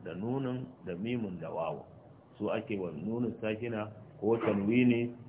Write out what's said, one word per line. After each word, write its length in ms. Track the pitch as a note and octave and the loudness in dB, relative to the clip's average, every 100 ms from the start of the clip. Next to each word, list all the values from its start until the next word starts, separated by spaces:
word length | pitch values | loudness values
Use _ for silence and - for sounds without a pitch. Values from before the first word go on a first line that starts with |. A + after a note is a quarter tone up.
da 120 | - | -10
nunun, 500 | E2+ A2+ C3+ B2+ B2+ B2+ - | -6 -2 -2 -2 -4 -6 -10
da 100 | F2+ | -8
mimun, 480 | F2 A2+ B2 G#2 F2 | -6 -2 -2 -4 -6
da 80 | E2 | -6
wawu. 320 | D#2+ E2 D2 - - - - - - | -4 -4 -6 -10 -20 -20 -20 -18 -4
Su 140 | G#2 | -2
ake 240 | G#2+ G#2+ G2+ | 0 -2 -4
wa 140 | F2 | -4
nunun 400 | D2+ F#2+ A#2 A#2+ - | -4 -4 -2 -2 -2
sakina 520 | A2 G#2+ A#2+ A2 G#2+ - - | -2 -2 -2 -4 -6 -10 -18
ko 220 | - G#2 A2+ | -2 2 4
tanwini 760 | A2+ G2+ G2+ A#2+ B2 A#2 A#2+ - | 4 2 4 6 8 6 2 -4